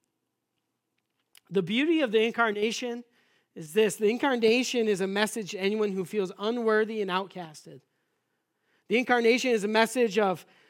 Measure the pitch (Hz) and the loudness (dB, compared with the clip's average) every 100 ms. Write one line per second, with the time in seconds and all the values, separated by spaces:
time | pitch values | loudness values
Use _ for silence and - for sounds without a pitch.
0 | _ _ _ _ _ _ _ _ _ _ | _ _ _ _ _ _ _ _ _ _
1 | _ _ _ _ _ 185 170 226 302 330 | _ _ _ _ _ -4 -2 0 2 0
2 | 262 220 226 226 233 208 220 214 240 240 | 2 2 2 0 -2 0 -2 -2 -6 -8
3 | - _ _ _ _ - 156 175 214 - | -14 _ _ _ _ -18 -4 0 2 2
4 | 208 233 285 247 220 247 240 247 220 190 | 0 2 0 2 4 4 2 0 0 0
5 | 190 202 214 233 180 190 196 214 208 190 | 0 0 -2 -2 -8 -4 -2 0 -2 -4
6 | 175 208 180 - 208 240 226 214 214 220 | -4 -4 -4 -4 -4 -2 0 0 0 -4
7 | 190 185 190 185 165 151 - 139 _ _ | -4 -4 -6 -12 -14 -16 -20 -20 _ _
8 | _ _ _ _ _ _ _ _ - 220 | _ _ _ _ _ _ _ _ -2 0
9 | 247 247 233 247 262 226 202 220 226 254 | 2 2 4 2 2 0 2 2 2 2
10 | 233 190 202 175 - _ | 0 2 0 -2 -8 _